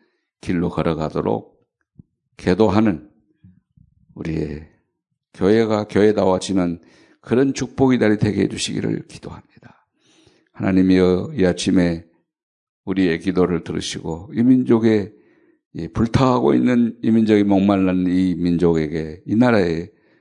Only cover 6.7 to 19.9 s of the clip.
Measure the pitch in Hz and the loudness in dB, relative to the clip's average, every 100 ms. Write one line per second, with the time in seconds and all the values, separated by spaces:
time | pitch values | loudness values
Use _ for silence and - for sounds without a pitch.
6.7 | 85 _ _ _ _ - 117 139 131 127 | -4 _ _ _ _ -2 0 0 -2 -6
7.7 | - 135 123 107 107 107 98 101 - - | 0 2 2 2 2 0 0 -2 -4 -8
8.7 | 104 110 110 - - - 85 _ _ - | -6 -4 -6 -8 -18 -18 -20 _ _ -20
9.7 | _ _ _ _ _ _ _ _ - 107 | _ _ _ _ _ _ _ _ -8 0
10.7 | 95 92 92 92 90 104 151 90 87 - | 2 4 4 4 2 -2 -2 0 0 0
11.7 | 92 87 85 - _ _ _ _ _ _ | 2 2 -2 -10 _ _ _ _ _ _
12.7 | _ - 92 92 82 87 90 87 85 - | _ -8 -2 -2 -2 -4 0 0 -2 -6
13.7 | 85 - - 80 80 98 - 123 127 123 | -8 -8 -10 -10 -12 -10 -2 2 2 2
14.7 | 117 113 110 98 - _ _ _ _ _ | 2 2 0 -2 -12 _ _ _ _ _
15.7 | - 82 - 117 - 131 123 123 127 123 | -12 -8 -4 -2 2 2 2 2 2 2
16.7 | 120 117 - - 113 110 107 101 98 98 | 2 0 -2 0 2 4 2 4 2 2
17.7 | 98 95 92 90 90 92 85 87 85 85 | 2 0 0 0 0 0 0 -2 2 2
18.7 | 80 78 80 78 78 - 104 123 113 87 | 2 -2 -6 -8 -10 -4 0 2 2 0
19.7 | 82 87 | -2 -8